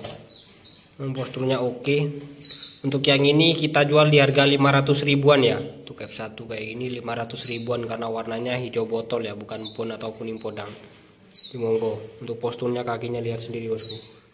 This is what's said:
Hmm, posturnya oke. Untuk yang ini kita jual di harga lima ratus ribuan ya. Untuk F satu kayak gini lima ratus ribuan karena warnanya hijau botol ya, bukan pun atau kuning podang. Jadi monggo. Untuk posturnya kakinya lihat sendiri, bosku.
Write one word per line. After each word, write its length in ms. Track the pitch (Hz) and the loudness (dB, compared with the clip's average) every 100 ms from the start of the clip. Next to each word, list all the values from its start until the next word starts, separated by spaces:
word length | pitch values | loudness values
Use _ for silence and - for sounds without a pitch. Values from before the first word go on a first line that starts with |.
| - - - - - - - - - - | -12 -14 -18 -20 -16 -16 -16 -20 -20 -12
Hmm, 160 | 135 131 | -8 -6
posturnya 480 | 123 127 131 131 | -6 -4 -2 0
oke. 340 | 123 123 139 143 143 - - - - - - - | -2 -4 0 0 0 -6 -14 -14 -12 -12 -14 -6
Untuk 180 | 135 139 143 | -2 0 2
yang 160 | 139 | 4
ini 320 | 143 147 165 160 | 6 6 6 4
kita 320 | 151 147 143 | 2 4 6
jual 240 | 151 151 | 6 8
di 80 | 147 | 8
harga 240 | 139 139 | 6 6
lima 260 | 139 139 139 | 6 6 6
ratus 380 | 139 139 143 143 | 6 4 2 4
ribuan 340 | 143 139 139 | 4 6 6
ya. 160 | 120 104 | 6 2
Untuk 440 | - - - - | -4 -12 -16 -12
F 80 | 107 | -12
satu 320 | - 110 110 | -10 -10 -10
kayak 320 | 117 110 110 117 | -10 -8 -8 -8
gini 160 | 127 | -8
lima 240 | 123 117 117 | -6 -6 -6
ratus 320 | 117 120 127 | -6 -8 -6
ribuan 400 | 117 117 120 113 | -6 -2 -4 -4
karena 240 | 113 113 | -6 -4
warnanya 480 | 113 110 113 123 123 | -6 -4 -4 -4 -4
hijau 240 | 120 117 | -4 -4
botol 400 | 110 113 113 120 | -2 -4 -2 -4
ya, 100 | 107 | -4
bukan 380 | 104 104 110 107 | -8 -10 -10 -10
pun 240 | - 113 110 | -8 -8 -6
atau 160 | 110 | -10
kuning 300 | - 113 110 | -8 -8 -8
podang. 240 | 110 104 101 - - - _ _ _ | -8 -8 -12 -14 -20 -20 _ _ _
Jadi 240 | - - 123 | -12 -10 -4
monggo. 640 | 113 113 110 104 - - | 0 0 0 -4 -10 -14
Untuk 160 | 120 113 | -10 -6
posturnya 480 | 117 - 123 123 | -6 -4 -2 -2
kakinya 400 | 120 117 117 120 | -2 -4 -4 -4
lihat 240 | 117 113 - | -4 -6 -8
sendiri, 240 | 117 113 | -8 -4
bosku. 240 | 110 - - - - _ | -4 -6 -10 -14 -20 _